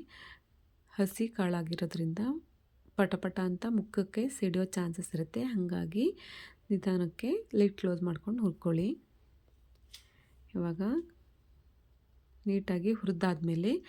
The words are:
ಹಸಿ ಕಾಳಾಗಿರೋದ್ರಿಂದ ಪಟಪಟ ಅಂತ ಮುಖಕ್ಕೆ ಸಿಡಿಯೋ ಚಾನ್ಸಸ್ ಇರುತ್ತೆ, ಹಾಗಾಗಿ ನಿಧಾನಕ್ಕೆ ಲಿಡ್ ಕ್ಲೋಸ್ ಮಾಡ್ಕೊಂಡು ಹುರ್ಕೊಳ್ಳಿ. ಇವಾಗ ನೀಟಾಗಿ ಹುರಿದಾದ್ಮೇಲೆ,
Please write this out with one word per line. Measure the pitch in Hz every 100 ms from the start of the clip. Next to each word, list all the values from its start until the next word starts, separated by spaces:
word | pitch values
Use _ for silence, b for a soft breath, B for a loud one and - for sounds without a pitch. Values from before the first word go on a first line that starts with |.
| 330 B B B B _ _ _ _
ಹಸಿ | - 196 - 226
ಕಾಳಾಗಿರೋದ್ರಿಂದ | - 180 175 160 175 170 165 165 165 233 311 - _ _ _ - -
ಪಟಪಟ | 190 180 185 185
ಅಂತ | 185 180 226
ಮುಖಕ್ಕೆ | 226 202 - 190 220 254
ಸಿಡಿಯೋ | - 190 180
ಚಾನ್ಸಸ್ | 185 190 175 170 180
ಇರುತ್ತೆ, | 160 160 233
ಹಾಗಾಗಿ | 254 226 180 180 165 190 294 - B B B B -
ನಿಧಾನಕ್ಕೆ | 196 196 185 175 - 226 392 453
ಲಿಡ್ | 220 202 196
ಕ್ಲೋಸ್ | 185 175
ಮಾಡ್ಕೊಂಡು | 175 160 - 240
ಹುರ್ಕೊಳ್ಳಿ. | 208 156 175 165 190 330 _ _ - - _ - - - - B B B B B -
ಇವಾಗ | 185 175 165 196 294 339 - - _ - - - _ _ _ _ - _ - 208
ನೀಟಾಗಿ | 196 196 180 185
ಹುರಿದಾದ್ಮೇಲೆ, | 220 196 170 185 165 165 165 185 339